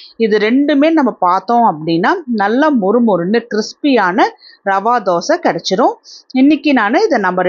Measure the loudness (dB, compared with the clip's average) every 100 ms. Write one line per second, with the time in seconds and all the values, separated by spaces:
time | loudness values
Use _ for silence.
0 | -16 -4 0 0 0 0 2 2 2 2
1 | 0 0 0 0 0 0 0 0 -2 -2
2 | 0 -2 -4 -2 0 0 0 2 0 2
3 | 2 0 0 -2 -2 -6 -6 -4 0 0
4 | 0 0 -2 -4 -20 -10 -4 -2 0 0
5 | 0 -2 -2 -2 -2 -4 -4 -2 0 -2
6 | -12 -20 -6 2 2 2 2 0 0 0
7 | 0 0 0 0